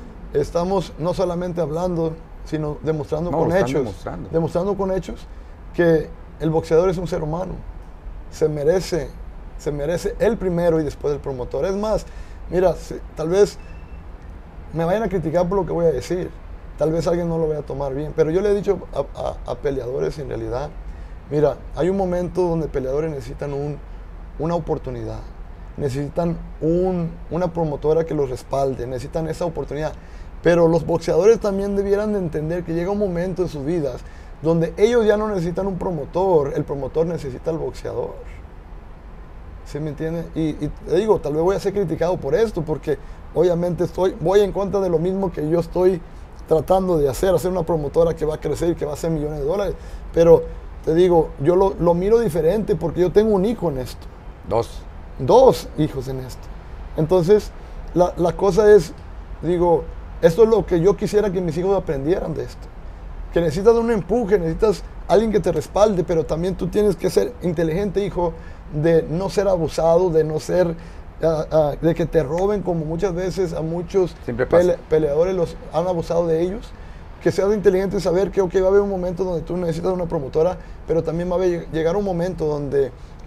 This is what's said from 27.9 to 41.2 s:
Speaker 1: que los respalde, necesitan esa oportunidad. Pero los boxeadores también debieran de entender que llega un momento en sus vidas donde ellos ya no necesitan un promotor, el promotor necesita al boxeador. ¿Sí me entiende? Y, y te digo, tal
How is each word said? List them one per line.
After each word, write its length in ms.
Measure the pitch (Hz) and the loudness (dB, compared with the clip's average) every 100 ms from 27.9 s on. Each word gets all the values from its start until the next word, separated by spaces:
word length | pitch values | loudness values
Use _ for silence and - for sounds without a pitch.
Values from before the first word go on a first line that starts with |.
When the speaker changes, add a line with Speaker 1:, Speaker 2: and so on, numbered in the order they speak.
| 160 | 2
Speaker 1:
que 80 | 160 | 0
los 160 | 151 131 | -2 -2
respalde, 580 | 120 - 135 139 120 120 | -4 -4 -2 0 -2 -6
necesitan 420 | 127 139 170 160 | -6 -6 -4 -4
esa 180 | 160 180 | -4 -4
oportunidad. 480 | 160 135 143 151 - - - - - | -4 -6 -4 -6 -8 -14 -16 -14 0
Pero 260 | 165 175 165 | 4 6 6
los 160 | 165 | 4
boxeadores 560 | 151 165 175 160 202 233 | 2 0 2 4 6 6
también 340 | 208 196 202 | 2 0 0
debieran 380 | 196 196 202 214 | 0 2 2 2
de 60 | 208 | 0
entender 460 | 170 156 156 175 | -2 -2 -2 -4
que 100 | 170 | -2
llega 160 | 165 180 | -2 -2
un 80 | 202 | 0
momento 420 | 202 170 185 180 | 0 -2 -2 -2
en 80 | 170 | -4
sus 160 | 147 | -2
vidas 380 | 135 175 139 - - - - - | -2 0 -2 -4 -12 -16 -18 -4
donde 320 | 151 165 165 180 | 0 2 0 4
ellos 300 | 226 240 214 | 6 6 6
ya 100 | 208 | 4
no 100 | 214 | 2
necesitan 380 | 196 165 175 196 | 0 -2 -2 -2
un 120 | 170 | -2
promotor, 720 | 190 160 127 175 190 160 139 | -4 -4 -2 0 4 4 4
el 100 | 151 | -2
promotor 420 | 147 143 127 151 165 | -4 -6 -4 -2 0
necesita 440 | 160 139 123 165 | -2 -6 -6 -4
al 60 | 165 | -4
boxeador. 540 | 135 - 110 107 156 - - - - - - - - - - - - - - - | -4 -6 -6 -6 -6 -10 -14 -14 -16 -18 -18 -16 -16 -18 -18 -16 -16 -16 -16 -16
¿Sí 160 | - 147 | -10 -6
me 80 | 156 | -6
entiende? 380 | 139 160 165 165 | -4 -4 -4 -6
Y, 140 | 156 156 151 | -2 -2 -2
y 80 | 151 - - | -6 -6 0
te 100 | 165 | 2
digo, 220 | 220 | 4
tal 140 | 175 | 4